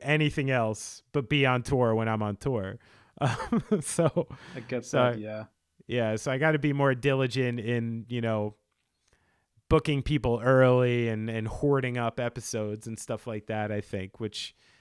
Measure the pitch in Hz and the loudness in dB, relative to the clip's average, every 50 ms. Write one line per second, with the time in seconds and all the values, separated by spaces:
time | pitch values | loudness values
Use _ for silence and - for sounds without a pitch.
0 | - 139 151 151 156 147 - - 139 135 131 127 113 110 110 - - - - - | -2 0 2 2 2 2 2 0 0 0 2 2 2 0 -2 -4 -8 -14 -16 -18
1 | _ _ - 147 131 - 151 143 139 131 127 123 120 - 139 131 123 117 110 113 | _ _ -4 -4 -2 0 2 2 4 4 4 2 0 0 2 2 4 4 4 2
2 | 113 113 110 107 107 104 104 - - 143 131 110 95 95 - - - _ - - | 2 2 0 0 0 -2 -4 -4 -4 -2 -2 -2 -4 -6 -8 -12 -16 _ -20 -20
3 | _ _ _ - 139 131 113 - - - - 220 - - 214 185 147 - - - | _ _ _ -2 -2 -2 0 -2 -4 -2 -2 -2 0 0 -2 -2 0 -2 -2 2
4 | 170 147 - 185 170 - - - - - - 139 113 - 127 120 117 - - 143 | 2 2 2 0 -2 -4 -8 -16 -18 -16 -14 -14 -8 -6 -6 -6 -6 -2 2 4
5 | 123 123 120 110 104 107 107 107 107 - _ _ _ _ _ _ - - - 123 | 4 4 2 -2 -6 -8 -8 -10 -10 -12 _ _ _ _ _ _ -10 -4 -2 0
6 | 117 110 110 110 - 147 131 131 151 160 156 151 139 151 139 143 139 139 131 123 | 0 0 0 -2 -2 -4 -2 0 2 2 2 2 2 0 2 4 4 2 2 2
7 | 113 139 135 135 135 127 113 135 127 123 120 120 101 113 120 120 117 117 117 113 | 2 2 2 2 2 0 0 0 0 0 -2 -2 -2 -2 0 0 0 -2 -6 -8
8 | 107 113 120 120 113 113 110 107 104 107 104 _ _ _ _ _ _ _ _ _ | -8 -6 -6 -4 -2 0 0 0 -2 -4 -6 _ _ _ _ _ _ _ _ _
9 | _ _ _ _ _ _ _ _ _ _ _ _ _ _ 156 160 156 - 147 139 | _ _ _ _ _ _ _ _ _ _ _ _ _ _ 2 2 2 2 0 0
10 | 127 - 151 143 - 123 117 113 110 127 135 131 131 127 127 127 127 123 120 120 | 0 0 -2 0 0 0 -2 0 4 4 6 8 8 8 6 6 4 2 2 0
11 | 117 117 110 107 107 113 113 113 110 110 - - - 143 143 135 127 127 120 123 | 0 -2 -2 -4 -4 -4 -4 -4 -4 -6 -6 -2 0 2 2 2 0 -2 -2 -2
12 | 117 113 - - 123 120 - 127 117 - - 113 107 104 104 107 - 117 113 107 | -2 -2 -2 -4 -6 -6 -6 -8 -10 -8 -6 -4 -4 -4 -6 -8 -10 -12 -12 -12
13 | - - 120 107 - 123 113 107 104 - 113 107 107 104 107 104 101 - - 101 | -8 -8 -8 -8 -8 -8 -10 -10 -6 -6 -4 -4 -2 -2 -2 -4 -6 -6 -6 -8
14 | 92 95 - - 113 104 - - - - - _ _ _ _ _ | -8 -8 -10 -8 -8 -8 -6 -8 -12 -12 -14 _ _ _ _ _